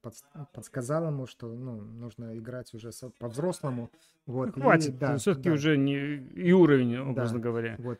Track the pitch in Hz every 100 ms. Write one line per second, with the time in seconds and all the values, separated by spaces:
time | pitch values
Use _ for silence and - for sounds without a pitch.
0 | 117 - _ 156 143 - 110 135 120 156
1 | 165 143 127 - 120 117 127 113 104 113
2 | 120 110 117 113 113 123 123 117 117 107
3 | 127 - 120 113 175 170 143 123 120 _
4 | _ _ - 123 123 135 139 170 151 127
5 | 139 127 - 151 151 151 151 147 139 139
6 | 139 147 131 - 180 190 165 139 123 120
7 | 135 127 120 117 117 117 113 110 123